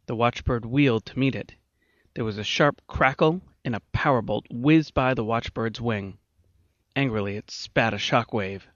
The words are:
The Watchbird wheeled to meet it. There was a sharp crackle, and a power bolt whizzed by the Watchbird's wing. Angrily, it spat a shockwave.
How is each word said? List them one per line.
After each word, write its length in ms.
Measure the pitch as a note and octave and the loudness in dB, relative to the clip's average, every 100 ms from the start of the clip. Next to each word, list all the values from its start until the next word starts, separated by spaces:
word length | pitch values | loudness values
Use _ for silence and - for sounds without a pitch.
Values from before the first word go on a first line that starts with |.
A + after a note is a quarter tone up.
| - | -8
The 100 | A#2 | 0
Watchbird 480 | A#2+ - - A#2+ | 0 0 -2 -4
wheeled 420 | A2+ C3+ C#3 A2+ - | 0 2 4 2 -2
to 120 | - | -2
meet 160 | C3+ | -2
it. 200 | A#2 - - _ _ _ _ _ | -2 -8 -18 _ _ _ _ _
There 100 | - | -6
was 140 | A2 G2+ | -6 -6
a 60 | |
sharp 380 | G#2 - D3 - - | -4 2 2 0 -4
crackle, 540 | - C3+ C3+ D#3 F3+ - _ | 0 2 4 2 0 -6 _
and 120 | C3 A2 | -6 -6
a 60 | - | -4
power 300 | - D#3 B2+ | -2 2 2
bolt 240 | G#2+ G#2+ - | 0 -4 -4
whizzed 440 | A#2 C3+ D#3+ D3+ | -2 4 4 4
by 200 | - C3 | 0 0
the 100 | B2 | 0
Watchbird's 560 | A2 A2+ - - A2+ G#2+ | 0 -2 -4 -4 -4 -4
wing. 380 | A#2+ G#2 G2 F2+ _ _ _ _ _ _ _ - | -2 -2 -4 -12 _ _ _ _ _ _ _ -2
Angrily, 400 | C#3 G#2+ G2+ G2+ | 0 0 -2 -4
it 140 | - | -10
spat 440 | - - - A2+ | -14 -4 0 2
a 40 | G#2 | 0
shockwave. 640 | - B2+ A2+ A2+ F#2+ G2 - | 0 0 0 -2 -4 -8 -14